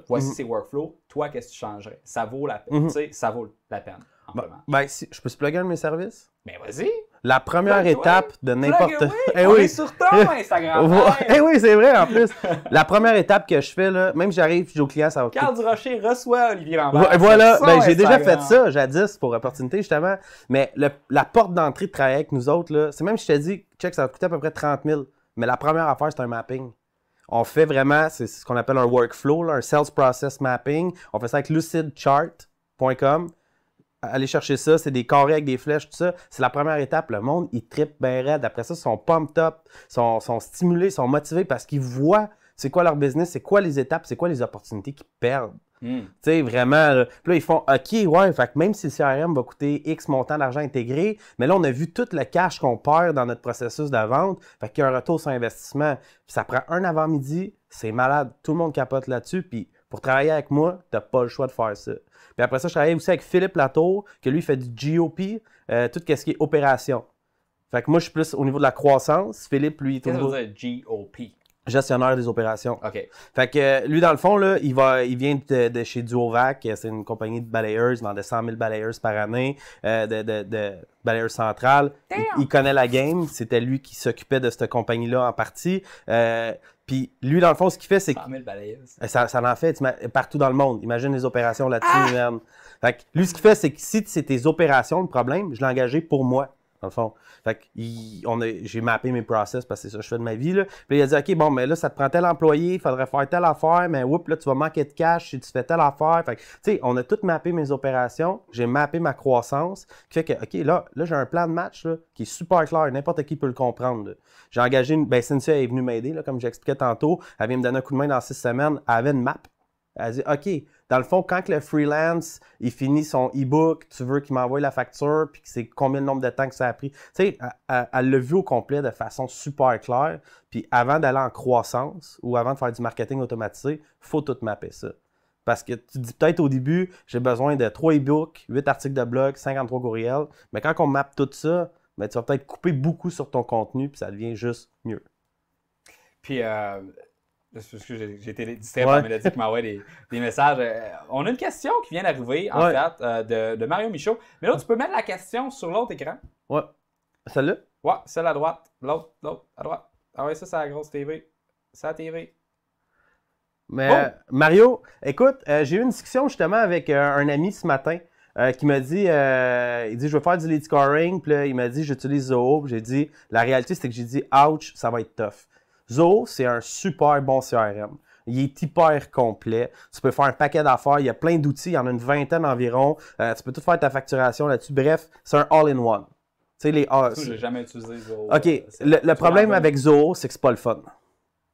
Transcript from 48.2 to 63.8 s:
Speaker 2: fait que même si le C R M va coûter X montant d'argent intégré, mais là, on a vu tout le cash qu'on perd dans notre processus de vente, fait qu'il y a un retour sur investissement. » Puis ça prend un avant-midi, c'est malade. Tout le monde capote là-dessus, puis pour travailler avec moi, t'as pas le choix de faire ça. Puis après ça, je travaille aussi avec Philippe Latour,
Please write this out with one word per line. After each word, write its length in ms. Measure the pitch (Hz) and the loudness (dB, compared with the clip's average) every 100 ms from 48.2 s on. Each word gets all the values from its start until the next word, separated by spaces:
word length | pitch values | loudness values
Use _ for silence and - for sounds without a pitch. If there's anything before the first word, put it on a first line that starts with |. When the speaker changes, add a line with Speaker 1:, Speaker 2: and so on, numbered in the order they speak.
| 196 | 4
Speaker 2:
fait 200 | 147 123 | 2 0
que 60 | 143 | 2
même 160 | 180 | 0
si 140 | 208 160 | 0 -6
le 20 | |
C 140 | - | -2
R 60 | 143 | 0
M 220 | 135 170 | 0 0
va 120 | 147 | -2
coûter 440 | - - 143 147 147 | -4 -4 -4 -4 -4
X 200 | 160 - | -8 -2
montant 280 | 135 123 151 | -2 -2 -2
d'argent 220 | 139 131 | -2 -2
intégré, 600 | 147 131 117 139 202 208 - - | -4 -4 -4 -2 -2 -4 -12 -4
mais 80 | 127 | 2
là, 80 | |
on 80 | 190 | 2
a 80 | 156 | 2
vu 220 | 127 165 | -2 -6
tout 140 | - 240 | -4 -4
le 140 | 160 | -4
cash 340 | 127 170 180 - | -2 0 -2 0
qu'on 180 | 139 113 | -2 -2
perd 380 | - 156 175 | 2 2 2
dans 120 | 147 123 | 0 -2
notre 160 | 117 | -4
processus 460 | 123 117 120 - 151 | -6 -6 -8 -6 -2
de 180 | 123 107 | -2 0
vente, 340 | 131 190 180 - _ | 0 0 -4 -12 _
fait 100 | 113 | -12
qu'il 120 | - | -2
y 20 | |
a 60 | 139 | 0
un 60 | 127 | 0
retour 240 | 123 123 | -2 -4
sur 100 | 147 | -2
investissement. » 640 | 127 117 - - 139 151 135 - _ _ | -4 -4 -8 -10 -2 -2 -2 -10 _ _
Puis 60 | |
ça 80 | - | -8
prend 200 | 107 123 - | -4 -4 -2
un 160 | 170 | -4
avant-midi, 720 | 190 156 156 151 131 160 196 - _ | -2 -2 0 -2 -4 -8 -8 -14 _
c'est 240 | - 110 | -12 -8
malade. 400 | 110 127 143 127 - | -2 0 0 -2 -8
Tout 80 | - | -6
le 60 | 156 | -4
monde 160 | 165 | -2
capote 320 | 147 127 135 131 | -4 -4 -4 -4
là-dessus, 380 | 123 - 185 | -8 -6 -8
puis 240 | - 117 90 _ _ | -8 -12 -12 _ _
pour 120 | 107 | -10
travailler 320 | - 131 147 | 0 2 2
avec 180 | 156 - | 0 0
moi, 300 | 143 160 185 _ | 0 0 -2 _
t'as 100 | 110 | -8
pas 220 | - 131 | -2 -2
le 60 | 123 | -2
choix 180 | - 131 | -4 -8
de 60 | |
faire 240 | - 113 104 | -4 -6 -6
ça. 160 | - | -12
Puis 500 | - _ _ _ - | -14 _ _ _ -4
après 140 | 120 131 | -2 -2
ça, 80 | 170 | -4
je 60 | |
travaille 200 | 170 151 | 0 0
aussi 160 | 165 - | 0 0
avec 120 | 175 | -2
Philippe 320 | - 180 185 | 0 0 0
Latour, 500 | 175 135 156 | 0 0 2